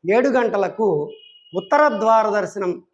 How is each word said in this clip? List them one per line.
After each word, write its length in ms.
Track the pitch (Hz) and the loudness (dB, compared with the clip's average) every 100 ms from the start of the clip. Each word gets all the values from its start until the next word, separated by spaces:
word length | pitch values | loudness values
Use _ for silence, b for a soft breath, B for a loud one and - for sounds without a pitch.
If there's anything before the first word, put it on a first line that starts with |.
| 165 | 0
ఏడు 180 | 220 269 | 0 2
గంటలకు 800 | 247 226 202 185 - 214 151 147 - - - _ | 0 0 -2 -4 -2 -2 -2 -4 -12 -20 -20 _
ఉత్తర 340 | 180 - 285 302 | -10 0 2 2
ద్వార 400 | 208 220 226 214 | 2 2 2 2
దర్శనం 540 | 208 180 208 185 175 _ | -2 -4 -4 -6 -6 _